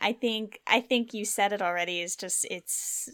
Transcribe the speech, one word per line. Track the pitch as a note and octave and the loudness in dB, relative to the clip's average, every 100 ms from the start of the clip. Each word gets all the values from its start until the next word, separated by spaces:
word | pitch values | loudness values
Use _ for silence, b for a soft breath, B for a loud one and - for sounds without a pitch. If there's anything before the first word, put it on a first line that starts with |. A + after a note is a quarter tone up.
I | G#3 | 0
think, | A#3 A#3+ A3 G#3+ - - | 2 0 0 -4 -8 2
I | A3+ | 2
think | A#3+ B3 A#3 | 4 2 2
you | G#3+ G#3 | -4 -2
said | - G3+ | 2 2
it | G3+ | 2
already, | F3+ F3 F3 F3 | 0 0 0 -2
is | F3 - | -4 -6
just, | F#3 - - | -2 -2 -2
it's, | F3+ - - - - - | -6 -4 -4 -4 -6 -6